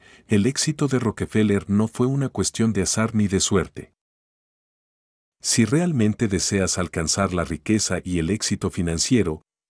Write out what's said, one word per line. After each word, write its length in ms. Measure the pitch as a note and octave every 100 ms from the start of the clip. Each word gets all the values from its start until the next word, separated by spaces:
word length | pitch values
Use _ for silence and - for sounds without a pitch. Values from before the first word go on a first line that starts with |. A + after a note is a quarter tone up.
| - - _
el 180 | G#2 G#2+
éxito 420 | C#3+ - D3+ C#3+
de 120 | C3
Rockefeller 680 | G#2 - F#2+ A2 G#2+ G2+ -
no 180 | G2+ A2+
fue 200 | - B2
una 220 | C#3 C3
cuestión 440 | - F#2 - A2+
de 80 | G2+
azar 320 | F2 - A2
ni 140 | A2 G2+
de 140 | F#2+
suerte. 520 | - G2 D2 - - _ _ _ _ _ _ _ _ _ _ _ _ _ _ _
Si 220 | - -
realmente 640 | A2 C#3+ F3 C#3 G#2+ G#2+ A2+
deseas 500 | F#2 - G2+ F#2 -
alcanzar 560 | F2 - E2 - G2
la 120 | F2+ D#2+
riqueza 540 | E2 - G#2+ - F2
y 160 | F2+ F2
el 100 | D#2+
éxito 400 | A2 - G2+ F#2+
financiero, 720 | - E2+ E2 - B2 E2 D#2 - _